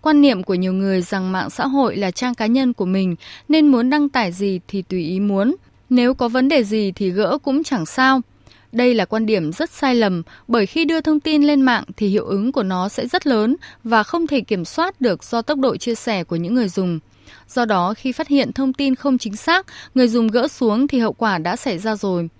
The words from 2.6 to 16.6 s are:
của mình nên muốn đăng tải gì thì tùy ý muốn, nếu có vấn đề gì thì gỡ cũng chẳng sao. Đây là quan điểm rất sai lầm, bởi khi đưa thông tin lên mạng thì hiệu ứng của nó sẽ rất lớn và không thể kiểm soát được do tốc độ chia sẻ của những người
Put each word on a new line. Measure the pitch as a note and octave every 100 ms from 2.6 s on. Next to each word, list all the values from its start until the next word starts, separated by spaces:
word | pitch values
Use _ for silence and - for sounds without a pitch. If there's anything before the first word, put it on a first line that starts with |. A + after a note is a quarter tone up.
| C4
của | A#3+
mình | F3+ F#3+ F#3+ E3+ - - _
nên | D#4 D4+
muốn | B3+ B3
đăng | D4 C#4+
tải | C4+ G3+
gì | F3+ G3+ F#3 -
thì | G3
tùy | F3+ F#3
ý | D#3+ F#3
muốn, | G#3 G3 G#3 F#4 _ _ _
nếu | B3 A#3+
có | C4 A#3+
vấn | A#3+ C4
đề | D4+
gì | G#3 A3 G3+
thì | F3+ G3
gỡ | F3+ G#3 C#4+
cũng | - C4+
chẳng | D#4+ B3 D#3+
sao. | - C4 C4+ A#3+ _ - - _
Đây | A3+ B3
là | A#3
quan | F#3 A3 A3
điểm | G#3+ D#3
rất | E3 E4
sai | - C#4
lầm, | B3 G#3+ F3+ E3 - -
bởi | A#3 -
khi | -
đưa | D#4 D#4+
thông | D#4 D4+
tin | D#4 D4+
lên | D4 D4
mạng | C4 A#3 - -
thì | G#3
hiệu | G3
ứng | - G3 A3
của | C#4
nó | G3 F#3 F#3
sẽ | - A#3+
rất | F4+ D#4
lớn | A#3+ G#3+ C#4+ - -
và | A3+ A3+
không | G#3 F4 E4
thể | C#4+
kiểm | F#3+ G3
soát | E3 - F4 -
được | A#3+ F3
do | - A#3
tốc | A3+ D4
độ | C4 E3+
chia | -
sẻ | A3+ - G#3
của | E3+ E3+
những | E3+
người | B3